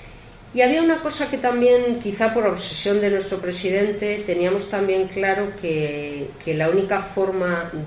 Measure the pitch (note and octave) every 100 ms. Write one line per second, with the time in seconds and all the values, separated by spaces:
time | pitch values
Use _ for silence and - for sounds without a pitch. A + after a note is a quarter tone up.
0 | - - - - - A#3+ B3 D#4+ E4 D#4+
1 | D#4 C#4+ C#4 C4+ B3 B3 B3 B3 B3 A#3+
2 | G#3 G3+ A3 A#3 G#3+ F3 - D#3+ G3+ G#3
3 | G3+ G3 F#3+ F#3 F3+ F3+ F#3+ F#3+ G#3 G#3
4 | G#3 G#3 G#3 F3 F3+ G3 F#3+ G3+ G3 F#3+
5 | F#3+ G3 G3 F#3+ G3+ - E3+ D#3 D3+ D3
6 | D3 C#3+ C#3 - - D#3 D#3+ F#3+ G3 G3
7 | - G3+ F#3+ F#3 F3+ E3+ E3+ D#3